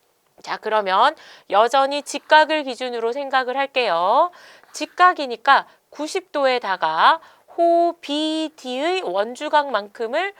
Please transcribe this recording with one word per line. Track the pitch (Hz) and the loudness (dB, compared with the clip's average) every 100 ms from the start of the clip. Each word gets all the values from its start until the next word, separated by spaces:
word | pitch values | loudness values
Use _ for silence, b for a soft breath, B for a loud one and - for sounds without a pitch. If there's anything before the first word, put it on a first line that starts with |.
| _ _ _ _ | _ _ _ _
자, | - 185 | -12 -8
그러면 | 214 214 196 190 262 311 B B B | -2 -2 0 2 2 0 B B B
여전히 | 190 233 269 277 285 | 2 4 2 0 -2
직각을 | - 285 - 311 302 311 | -8 -8 4 4 4 0
기준으로 | 269 240 254 240 226 | -4 -8 -8 -6 -6
생각을 | 254 277 262 254 269 | -6 -4 -4 -2 -4
할게요. | 277 254 226 165 180 254 349 B B B B | -4 -2 0 0 2 2 2 B B B B
직각이니까 | - 302 - 359 330 269 233 - 254 - b _ | -12 -8 2 2 2 -6 -4 2 2 2 b _
구십 | - 302 381 - | -12 -8 -8 -8
도에다가 | 294 269 247 220 185 160 160 226 320 B B B - | -2 0 0 -2 -2 -2 4 4 4 B B B 0
호 | 339 339 339 330 | 2 4 0 -2
비디의 | - 294 311 311 311 _ 254 247 320 370 | -8 -4 -4 -4 -6 _ -10 -6 -4 -4
원주각만큼을 | 339 185 220 247 294 302 285 220 208 - 226 285 392 | -4 -4 -4 -6 -2 0 0 -6 -8 -10 -6 -4 -6